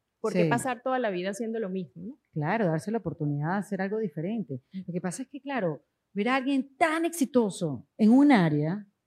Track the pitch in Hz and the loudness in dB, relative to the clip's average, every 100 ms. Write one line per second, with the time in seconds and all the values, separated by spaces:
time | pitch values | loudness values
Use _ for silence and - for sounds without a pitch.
0 | _ _ 220 185 165 233 262 247 254 254 | _ _ -2 2 2 2 -2 -4 -2 -2
1 | 226 180 185 202 226 226 190 190 180 170 | 0 -2 -4 -4 -6 -6 -4 -6 -8 -12
2 | 190 294 _ 160 151 220 185 156 202 226 | -16 -16 _ -4 -2 0 0 -2 -2 -6
3 | 180 147 147 143 151 196 185 190 190 220 | -6 -4 -2 -2 -2 -4 -4 -4 -4 -4
4 | 220 - 170 226 185 131 _ 190 180 175 | -4 -4 -6 -4 -6 -10 _ -12 -8 -6
5 | 180 170 262 294 277 269 180 143 _ _ | -6 -8 -10 -12 -8 -4 -2 -4 _ _
6 | _ 196 214 269 254 277 262 - 330 320 | _ -4 0 0 0 -2 -2 0 0 2
7 | 330 339 269 254 214 - 165 127 - - | -2 0 0 2 0 -2 -4 -6 -8 2
8 | 214 254 294 233 170 147 151 202 202 _ | 6 8 8 8 6 2 0 -4 -8 _